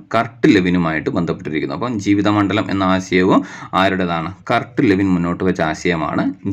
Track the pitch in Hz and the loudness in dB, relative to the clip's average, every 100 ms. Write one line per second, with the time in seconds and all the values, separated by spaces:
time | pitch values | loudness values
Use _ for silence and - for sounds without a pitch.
0 | - 113 113 - 156 101 90 87 82 78 | -2 -2 -2 -2 2 4 4 2 0 -2
1 | 73 90 82 80 76 78 69 78 120 113 | -4 -2 -2 -4 -6 -6 -4 -6 -6 -4
2 | 101 101 104 104 101 104 92 98 92 92 | 0 2 2 2 2 0 -2 0 0 0
3 | 95 90 92 156 - - - 92 95 95 | 2 2 4 2 0 -12 -4 0 2 2
4 | 87 85 82 95 - 117 - - 127 95 | -2 -2 -6 -8 -2 -2 -2 0 2 2
5 | 98 90 87 90 95 87 80 82 87 82 | 2 2 0 -2 -2 0 -2 -2 -2 -2
6 | 73 - 269 - 101 | -2 -2 -4 -4 -6